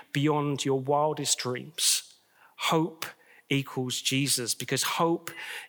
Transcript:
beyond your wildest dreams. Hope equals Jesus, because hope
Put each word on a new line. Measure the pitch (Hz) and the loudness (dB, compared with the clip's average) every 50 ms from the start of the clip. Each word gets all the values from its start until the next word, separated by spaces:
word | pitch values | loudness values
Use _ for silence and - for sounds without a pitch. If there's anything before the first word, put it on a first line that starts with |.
| - _ | -8 _
beyond | - 143 143 151 147 151 143 147 139 - - | 0 2 2 4 4 2 2 0 0 0 0
your | 135 135 135 | 2 0 2
wildest | 127 139 143 147 151 156 147 147 139 - - - | 2 2 2 4 4 2 0 0 0 0 0 0
dreams. | - 123 123 123 131 151 - - - - - - - - - _ _ _ _ _ - - _ | -2 -4 -4 -6 -8 -8 -4 0 2 2 2 2 -2 -8 -20 _ _ _ _ _ -20 -20 _
Hope | - - - 165 160 165 165 - - - - - _ _ - - - _ - | -4 0 2 4 4 2 2 -2 -8 -12 -12 -12 _ _ -20 -20 -10 _ -2
equals | 139 139 135 - - 131 127 123 117 - | 0 0 -2 -2 -4 -4 -4 -2 -2 -2
Jesus, | - - 135 135 143 123 - 131 117 107 - | -2 0 0 0 2 2 0 0 0 -2 -4
because | - 131 - 139 123 | -4 -4 -2 -2 0
hope | - - - - 170 165 170 170 - - - - - - - - - | 0 0 2 2 2 2 2 0 -2 -8 -12 -12 -12 -12 -12 -12 -12